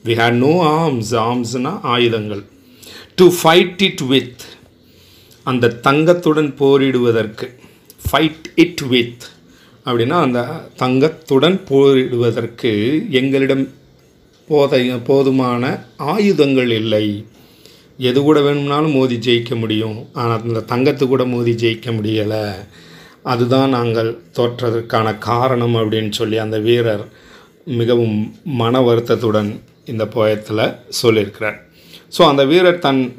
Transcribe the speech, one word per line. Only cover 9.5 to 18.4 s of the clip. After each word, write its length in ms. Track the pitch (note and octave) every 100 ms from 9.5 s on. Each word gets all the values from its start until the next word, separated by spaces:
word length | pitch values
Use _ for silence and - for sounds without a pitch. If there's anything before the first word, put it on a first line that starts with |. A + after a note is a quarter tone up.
| - - _ -
அப்படின்னா 360 | A#2+ A#2 F3
அந்த 480 | C#3 B2 B2 D#3+ - -
தங்கத்துடன் 840 | B2+ C3 D3+ D#3+ - C3+ D3+ F#3+ -
போரிடுவதற்கு 1300 | C3+ C#3 C3+ C3 A#2+ A#2+ A#2+ A#2 - B2 G#2 A2+ D#3 A3+
எங்களிடம் 680 | C3 C3+ C3+ C3+ C3+ C3+ - _ _ _ _ _ _ _
போதை-, 540 | D3+ C#3 C#3 B2 B2
போதுமான 800 | A#2 C3+ C3+ C3 B2 A#2+ B2+ F#3+ - -
ஆயுதங்கள் 760 | C#3+ G3 G#3 D#3+ C#3 C3+ B2
இல்லை. 540 | A2+ A2 G#2+ G#2+ G#2 A2 - - _ - - _ -
எது 240 | B2+ B2
கூட 200 | C#3+ D3+